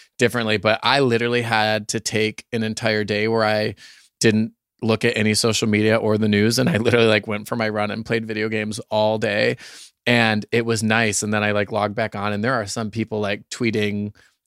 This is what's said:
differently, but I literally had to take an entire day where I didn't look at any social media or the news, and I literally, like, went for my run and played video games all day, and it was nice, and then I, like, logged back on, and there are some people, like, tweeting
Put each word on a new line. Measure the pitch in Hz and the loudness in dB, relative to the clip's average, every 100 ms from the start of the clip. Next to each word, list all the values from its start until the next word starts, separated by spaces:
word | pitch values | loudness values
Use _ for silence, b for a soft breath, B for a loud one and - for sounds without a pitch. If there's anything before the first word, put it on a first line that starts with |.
| B - | B 0
differently, | 120 120 110 107 | 0 2 0 0
but | 104 110 | 2 2
I | 117 135 | 2 2
literally | 135 117 120 120 | 2 2 0 -2
had | 117 113 107 107 104 | 0 2 2 0 -2
to | 113 | -6
take | - 107 107 - - | -4 -2 -2 -4 -6
an | 117 | -4
entire | 110 107 110 107 | -4 -2 -2 0
day | 104 104 110 | 0 -2 0
where | 113 | 0
I | 107 107 107 104 B B B - | 2 0 -2 -6 B B B 0
didn't | 113 107 113 - _ _ | 2 4 0 -6 _ _
look | 110 107 | -2 0
at | 117 113 | 0 2
any | 107 | 0
social | 107 117 107 113 | 2 0 0 0
media | 104 107 110 | 2 2 2
or | 107 107 | 2 2
the | 107 | 2
news, | 104 107 120 | 4 2 2
and | 127 | 2
I | - | 0
literally, | 117 117 113 | 2 4 4
like, | 107 107 | 2 0
went | 104 104 | -6 -6
for | 120 | -4
my | 110 | -2
run | 107 104 | -2 -4
and | 104 110 | -4 -4
played | 117 113 | -4 -4
video | 107 110 | -4 -2
games | 110 107 107 - | -2 -4 -8 -4
all | 107 107 110 | 0 2 0
day, | 113 104 117 127 B B B B - | -2 0 0 -2 B B B B 0
and | 120 113 107 - | 2 4 0 -2
it | 117 | -2
was | 117 113 | 0 0
nice, | 107 110 113 101 | 0 2 0 -2
and | 107 | -2
then | 107 | -2
I, | 104 | 0
like, | 104 101 | 0 -2
logged | 110 104 | -2 -2
back | 101 110 104 | -2 -4 -4
on, | 104 | -4
and | 104 | -2
there | 117 | -2
are | 127 101 | -2 -4
some | 117 107 | -6 -6
people, | 107 107 107 | -6 -4 -4
like, | 104 104 - | -4 -6 -8
tweeting | - 117 107 104 101 104 - b b | -4 -2 0 -2 -2 -6 -10 b b